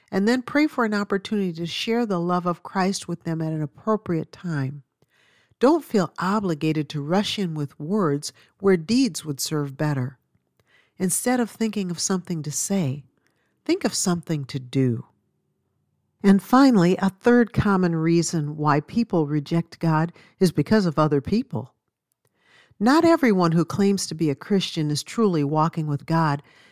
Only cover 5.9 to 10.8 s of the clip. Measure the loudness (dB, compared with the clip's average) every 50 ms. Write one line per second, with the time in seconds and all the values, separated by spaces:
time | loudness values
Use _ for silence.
5.9 | 0 0 0 0 _ -6 -4 -2 -2 -2 -2 -2 -4 -2 0 -2 0 -2 -4 -4
6.9 | -6 -8 -4 -2 0 0 0 -2 -4 -4 -4 -4 -4 -6 -6 -8 -8 -12 -8 -4
7.9 | -2 0 0 0 0 -2 -4 -8 -14 _ _ _ _ -2 2 2 2 2 2 0
8.9 | 0 2 2 0 -2 -6 -8 -8 -8 -6 -6 -4 -4 -4 -4 -4 -4 -4 -2 -2
9.9 | 0 -2 -4 -6 -8 _ _ _ _ _ _ _ _ _ _ _ _ _